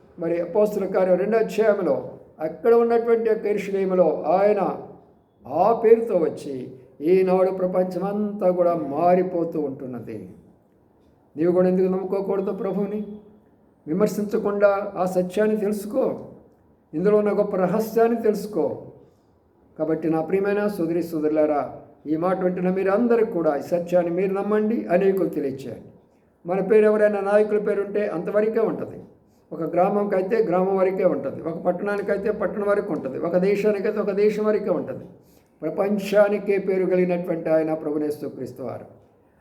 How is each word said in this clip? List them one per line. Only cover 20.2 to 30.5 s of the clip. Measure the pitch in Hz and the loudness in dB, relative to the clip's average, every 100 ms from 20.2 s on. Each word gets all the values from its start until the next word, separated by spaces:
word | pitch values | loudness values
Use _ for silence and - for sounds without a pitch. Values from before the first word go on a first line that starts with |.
ప్రియమైన | 160 190 196 202 208 | -2 -4 -2 -2 -2
సోదరి | 180 165 170 | -2 -2 -2
సోదరులారా, | 165 160 151 156 151 147 127 - - - 147 | -4 -2 -2 2 2 0 -4 -8 -20 -14 -6
ఈ | 156 | -2
మాట | 180 185 | 0 0
వింటున్న | 185 180 180 | 0 0 0
మీరు | 185 190 | 0 2
అందరూ | 202 240 233 214 | 2 4 2 2
కూడా | 175 156 143 | 0 0 0
ఈ | |
సత్యాన్ని | - 175 175 180 170 | 0 -4 0 0 2
మీరు | 170 196 | 0 0
నమ్మండి, | 190 208 214 214 226 - | -2 0 0 0 -2 0
అనేకులు | 175 196 190 165 | 2 4 2 0
తెలియచేయండి. | 156 139 - 127 110 - - _ _ _ _ 170 | -2 -6 -6 -10 -14 -16 -20 _ _ _ _ -6
మన | 190 | -2
పేరు | 185 220 214 | 4 6 6
ఎవరైనా | 214 208 202 | 6 2 2
నాయకుల | 196 208 214 208 | 2 4 4 2
పేరు | 202 202 | 0 -2
ఉంటే | 202 208 208 | -2 -2 -2
అంతవరకే | 165 180 202 226 226 | -4 -2 0 2 2
ఉంటుంది. | 208 156 - - - - _ _ - | 0 -2 -8 -12 -18 -20 _ _ -14
ఒక | 160 | -8
గ్రామంకైతే | 160 160 185 208 202 185 185 226 | -2 2 2 2 0 -2 0 0
గ్రామం | 170 | 2